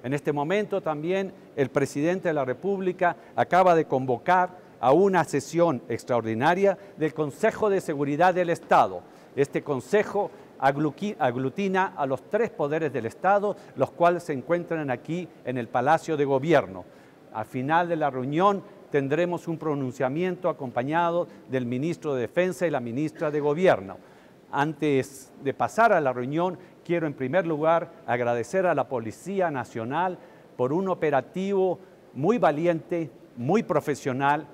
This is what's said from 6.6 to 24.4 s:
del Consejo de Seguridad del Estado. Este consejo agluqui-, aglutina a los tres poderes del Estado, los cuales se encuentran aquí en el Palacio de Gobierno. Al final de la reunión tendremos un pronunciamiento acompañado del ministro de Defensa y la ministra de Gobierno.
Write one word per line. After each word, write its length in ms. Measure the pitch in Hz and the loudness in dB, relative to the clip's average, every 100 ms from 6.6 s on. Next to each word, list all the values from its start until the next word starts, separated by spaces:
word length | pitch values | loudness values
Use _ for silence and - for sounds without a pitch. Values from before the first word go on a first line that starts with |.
| 196 180 - - | 2 0 -6 -4
del 180 | 156 156 | -4 -2
Consejo 520 | 151 - 220 214 214 | -6 0 0 2 0
de 140 | 196 | 0
Seguridad 540 | 175 147 143 147 180 180 | -2 -4 -2 2 2 2
del 160 | 175 | 0
Estado. 500 | 165 - 175 113 92 - - - - | -2 2 4 4 0 -12 -20 -14 -2
Este 280 | 139 170 | 0 0
consejo 680 | 135 139 - 202 208 196 185 - - - | -4 -6 0 0 0 -2 -6 -8 -20 0
agluqui-, 560 | 135 143 151 139 202 214 | 0 2 -2 -2 -8 -2
aglutina 760 | 135 120 131 127 196 185 190 - | -2 0 -4 -2 -2 0 -2 -2
a 80 | 139 | -4
los 240 | 135 - | -4 -4
tres 220 | 208 226 | -2 -2
poderes 420 | - 147 156 160 | -2 -2 -2 -2
del 140 | 127 113 | -4 -6
Estado, 480 | - 180 202 202 190 - - | -2 2 2 2 -6 -10 -4
los 140 | 131 | -4
cuales 340 | - 170 175 | 2 2 2
se 100 | 170 | -2
encuentran 580 | 143 120 175 175 165 147 | -8 -2 -4 -2 -6 -4
aquí 360 | 120 - 165 180 - | -6 -4 -8 -8 -12
en 140 | - 127 | -8 -6
el 100 | 113 | -4
Palacio 500 | 127 127 160 - 156 | 0 4 2 2 -2
de 80 | 139 | 2
Gobierno. 600 | 139 147 151 107 95 85 - - - - | 2 4 4 2 -8 -16 -20 -20 -20 -14
Al 120 | 110 110 | -10 -8
final 440 | - 131 160 175 | -6 0 0 2
de 60 | 165 | 0
la 140 | 151 | -2
reunión 540 | 131 127 147 196 196 - - - | -2 -4 2 2 2 -6 -20 -4
tendremos 580 | 147 135 147 175 170 165 | -2 0 0 0 -2 -6
un 100 | 165 | -6
pronunciamiento 920 | 160 143 131 120 131 143 185 180 180 | -4 -4 -4 -2 -4 -2 -4 -2 -4
acompañado 800 | 151 135 117 127 160 170 170 165 - - | -4 -6 -4 -2 0 0 0 -4 -8 -6
del 160 | 127 123 | -4 -2
ministro 500 | 123 151 165 156 135 | -4 -4 -4 -4 -4
de 60 | |
Defensa 460 | 113 - 185 - 175 | -2 0 -2 0 -2
y 40 | |
la 100 | 147 | -2
ministra 500 | 120 117 151 151 160 | -4 -4 -6 -4 -4
de 80 | 151 | 0
Gobierno. 580 | 147 147 185 117 95 92 - - - - | 0 2 4 4 0 -14 -18 -20 -20 -20